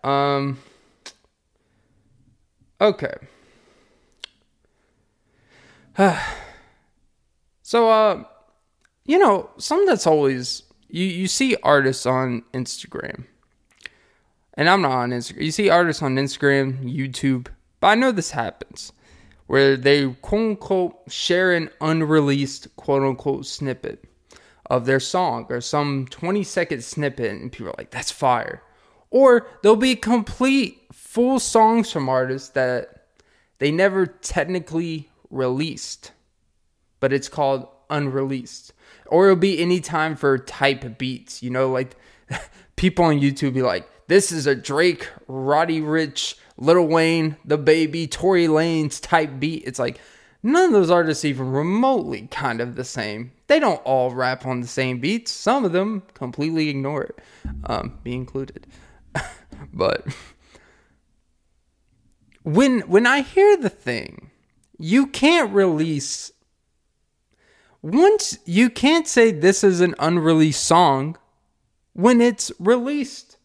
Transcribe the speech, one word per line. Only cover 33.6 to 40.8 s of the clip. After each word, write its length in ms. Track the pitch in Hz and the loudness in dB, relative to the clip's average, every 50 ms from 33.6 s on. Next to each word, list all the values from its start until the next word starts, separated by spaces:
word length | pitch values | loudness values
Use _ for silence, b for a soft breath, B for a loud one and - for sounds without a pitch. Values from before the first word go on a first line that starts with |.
they 100 | 135 147 | -2 0
never 340 | 151 165 190 202 190 190 185 | 2 2 2 2 2 2 0
technically 1040 | - - _ - - - 175 147 165 185 180 165 - 156 165 175 170 160 156 143 _ _ _ _ _ | -2 -2 _ -12 -6 -4 -4 -2 -2 -4 -6 -6 -6 -6 -6 -4 -4 -6 -10 -10 _ _ _ _ _
released, 800 | - 127 131 127 127 135 156 165 - - - - - - - - _ _ _ _ _ _ _ _ _ _ _ _ _ _ _ _ _ _ | -6 -4 -2 -2 -2 -2 -4 -6 -6 -10 -12 -14 -14 -16 -18 -20 _ _ _ _ _ _ _ _ _ _ _ _ _ _ _ _ _ _
but 140 | - 135 135 | -2 0 0
it's 160 | 139 139 - | -2 -4 -6
called 400 | - - 147 135 135 131 127 - _ _ _ _ | -4 -2 0 0 0 -2 -4 -12 _ _ _ _
unreleased. 840 | 147 147 147 139 131 135 135 135 139 131 120 - - - - - _ b b b b b b | -6 -4 -4 -4 -4 -4 -4 -4 -6 -8 -10 -14 -18 -20 -20 -20 _ b b b b b b
Or 200 | b - 170 190 | b 4 4 6
it'll 100 | 196 190 | 6 6
be 240 | 175 175 196 190 151 | 4 2 0 2 0
any 180 | 170 175 180 180 | 0 0 0 -2
time 380 | 156 - 156 160 156 160 156 | -2 -4 -4 -2 -2 -2 -4
for 220 | 143 - 143 135 127 | -2 0 0 0 0
type 600 | 131 - - - 143 139 139 139 | -4 -10 -6 0 0 0 0 0